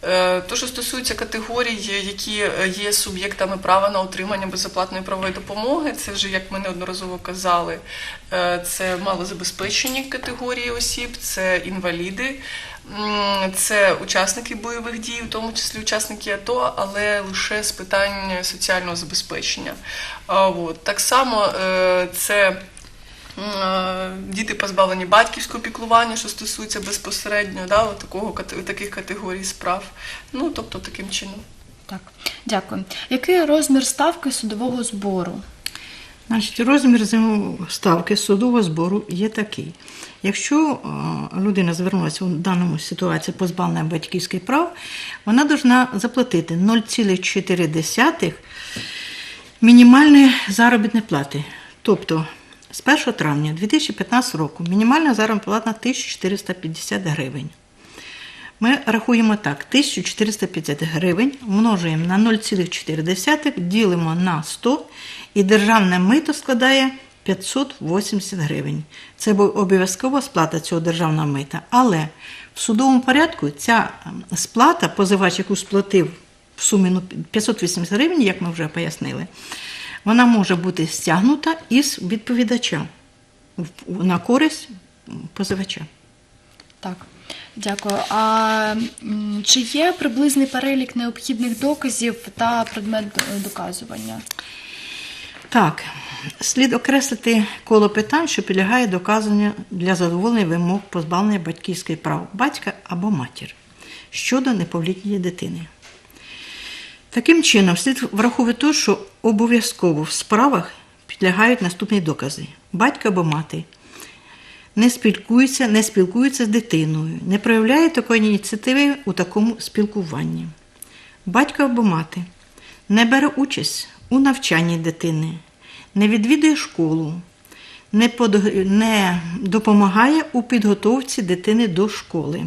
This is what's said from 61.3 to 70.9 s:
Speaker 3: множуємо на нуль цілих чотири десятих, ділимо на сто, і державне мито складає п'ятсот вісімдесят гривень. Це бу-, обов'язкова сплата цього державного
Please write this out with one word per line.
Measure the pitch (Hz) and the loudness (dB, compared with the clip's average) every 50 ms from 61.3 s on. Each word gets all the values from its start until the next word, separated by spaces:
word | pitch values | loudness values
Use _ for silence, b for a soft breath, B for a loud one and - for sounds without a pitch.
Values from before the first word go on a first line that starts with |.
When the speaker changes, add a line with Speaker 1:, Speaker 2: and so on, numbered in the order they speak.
| 269 - | 0 -4
Speaker 3:
множуємо | 254 220 190 202 226 233 214 180 170 170 160 160 165 | -6 -2 2 2 4 4 2 2 0 0 0 0 0
на | 175 185 | 0 2
нуль | 196 214 233 220 | 4 4 4 2
цілих | 214 214 - 220 185 175 180 | 0 0 -2 -2 -2 -2 -2
чотири | - - - - 156 160 156 | -4 -8 -6 -6 -4 -4 -2
десятих, | 170 190 185 - 294 302 302 302 294 - - | -2 -2 0 2 0 0 2 0 -4 -4 -2
ділимо | 175 175 185 220 226 190 180 170 165 160 160 | -4 -2 0 2 2 2 2 2 0 0 0
на | 175 180 185 170 156 160 | 0 0 0 0 -2 -4
сто, | - - - - 233 269 311 - B B B B B B B B B B | -8 -10 -2 0 0 0 0 -2 B B B B B B B B B B
і | 202 196 | 2 4
державне | 190 214 214 202 214 226 220 196 185 180 180 | 6 6 6 6 6 6 6 6 6 4 4
мито | 180 190 240 302 302 - 285 | 4 6 4 4 4 0 -4
складає | - - - 262 233 254 262 269 269 269 269 269 - - - _ _ _ | -4 0 -2 0 4 4 6 6 6 4 2 -2 -6 -20 -20 _ _ _
п'ятсот | - 190 185 - - - 262 277 269 - - | -4 -4 -2 -4 -4 -2 -2 -2 -2 -6 -8
вісімдесят | 139 151 170 196 208 - - 196 185 - 202 185 | -4 -2 0 0 0 0 -4 -4 -4 -4 -6 -4
гривень. | 156 147 151 147 139 143 147 151 151 B B B B B B | -4 -2 -2 -4 -4 -4 -6 -6 -8 B B B B B B
Це | B - 214 208 | B 0 2 4
бу-, | 196 202 | 4 4
обов'язкова | 190 - 202 202 180 196 190 180 190 - - - 262 269 285 | 4 4 2 2 4 4 2 2 0 -2 -4 -2 0 0 0
сплата | 262 - - 180 160 156 - 160 | -2 -2 0 0 0 0 0 -6
цього | 156 - 180 165 | -4 -2 -4 -2
державного | 160 170 | 0 -2